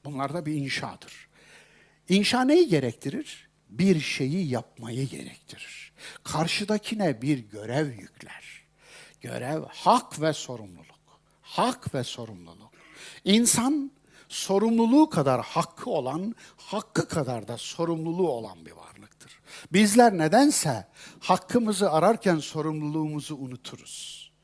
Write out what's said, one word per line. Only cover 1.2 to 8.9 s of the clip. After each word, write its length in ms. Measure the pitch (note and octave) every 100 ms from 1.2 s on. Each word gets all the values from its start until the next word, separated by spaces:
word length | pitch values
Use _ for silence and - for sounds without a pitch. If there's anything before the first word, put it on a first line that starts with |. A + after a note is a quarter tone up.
| - _ _ - _ _ _ _ -
İnşa 360 | G3 G3+ B3
neyi 240 | B3+ D#4+ E4
gerektirir? 800 | D#3 B2 - C3+ G#3+ D4+ - _ _ _
Bir 320 | G#2 F#3+ E3
şeyi 480 | C3+ - C3+ F3+ D#3
yapmayı 600 | A#2+ - - A2+ B2 C3+
gerektirir. 840 | - B1 - - - - - - _ - -
Karşıdakine 1000 | - D#3 E3+ - G3+ G#3+ - A3 F3+ A2+
bir 160 | C3 C#3
görev 480 | G#2 G#2+ G#2+ C3 D3
yükler. 800 | A2 - _ - - - - _ _ _